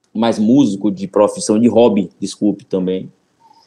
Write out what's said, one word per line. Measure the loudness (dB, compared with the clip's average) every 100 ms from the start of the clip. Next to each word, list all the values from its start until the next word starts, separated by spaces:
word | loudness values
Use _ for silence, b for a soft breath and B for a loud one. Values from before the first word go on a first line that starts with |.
| _
mas | -4 -2 0
músico | 2 4 2 0 -4
de | -4 -2
profissão, | 2 0 0 -2 2
de | 2
hobby, | 4 4 2 -4 -8
desculpe, | -12 -4 -4 -4 -6
também. | -6 -4 -6 -8 _ _ _ b b